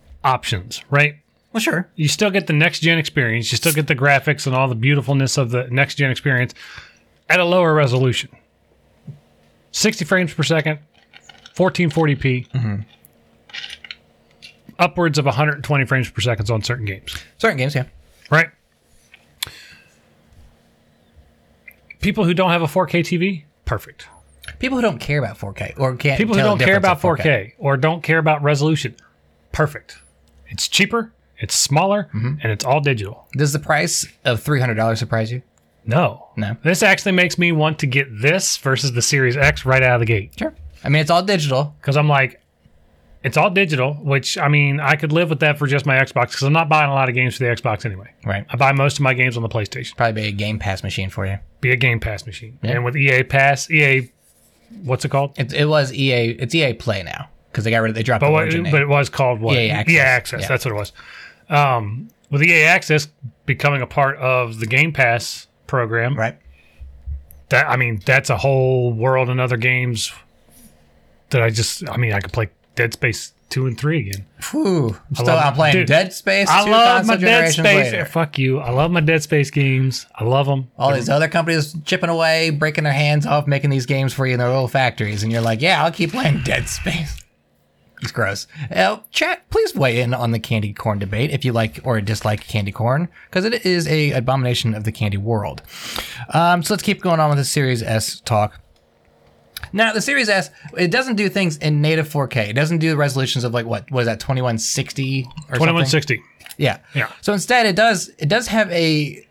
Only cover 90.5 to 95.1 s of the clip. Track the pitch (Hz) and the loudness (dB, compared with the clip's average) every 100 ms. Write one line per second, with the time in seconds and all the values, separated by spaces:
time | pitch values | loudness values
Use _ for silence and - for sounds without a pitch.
90.5 | 113 104 101 113 101 98 104 139 139 127 | -2 -2 -4 -4 -4 -4 -2 -2 -2 -2
91.5 | 117 110 - 135 110 104 107 110 107 - | 0 -2 -4 -4 -2 -2 -4 -2 -4 -4
92.5 | 107 98 - 113 139 170 - - 185 208 | -6 -4 -4 -2 0 -2 -8 -6 -4 -2
93.5 | 240 185 180 156 156 147 131 123 135 123 | -2 0 0 0 0 2 0 0 0 0
94.5 | 123 117 107 107 - 107 | 0 -2 -2 -4 -4 -2